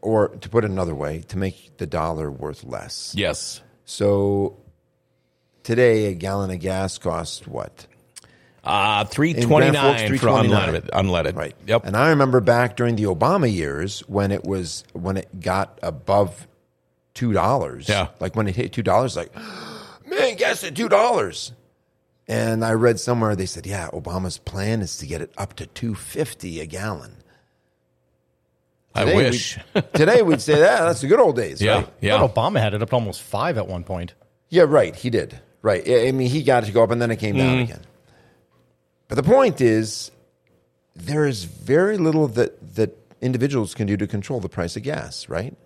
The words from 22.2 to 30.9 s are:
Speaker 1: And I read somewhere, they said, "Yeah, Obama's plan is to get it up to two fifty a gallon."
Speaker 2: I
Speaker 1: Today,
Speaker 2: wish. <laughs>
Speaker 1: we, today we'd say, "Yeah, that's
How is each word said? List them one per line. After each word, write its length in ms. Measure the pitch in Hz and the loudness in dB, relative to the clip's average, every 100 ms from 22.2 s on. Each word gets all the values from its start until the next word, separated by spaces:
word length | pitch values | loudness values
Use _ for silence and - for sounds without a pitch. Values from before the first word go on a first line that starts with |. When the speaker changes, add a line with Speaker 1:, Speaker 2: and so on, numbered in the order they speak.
| - | -6
Speaker 1:
And 360 | 113 113 113 | -2 0 0
I 60 | 113 | 0
read 260 | 113 120 113 | 2 2 2
somewhere, 340 | - 120 110 | 0 0 0
they 120 | 101 92 | 0 -4
said, 200 | - 85 | -8 -10
"Yeah, 220 | 95 82 | -8 -8
Obama's 480 | 80 85 90 92 - | -10 -8 -6 -6 -8
plan 420 | - 95 101 113 | -10 -6 -4 -2
is 160 | 92 - | -4 -8
to 80 | 73 | -10
get 140 | 80 | -8
it 120 | 76 - | -10 -10
up 180 | 101 | -10
to 120 | - - | -10 -16
two 300 | - 117 104 | -8 -8 -8
fifty 640 | - - 151 - 92 80 | -10 -8 -8 -8 -12 -10
a 60 | 78 | -10
gallon." 500 | 85 107 85 67 - _ _ _ _ _ _ _ _ _ _ _ _ _ _ _ _ _ | -8 -8 -8 -12 -20 _ _ _ _ _ _ _ _ _ _ _ _ _ _ _ _ _
Speaker 2:
I 100 | - 107 | -2 2
Speaker 1:
Today, 100 | 190 | 4
Speaker 2:
wish. 420 | 127 120 - - - | 4 0 -4 -10 -4
<laughs> 80 | |
Speaker 1:
we, 60 | 208 - | -4 -2
today 300 | 165 160 240 | 2 6 6
we'd 180 | 196 143 | 6 2
say, 200 | - 147 | 2 6
"Yeah, 240 | 175 233 | 6 6
that's 160 | 170 | 2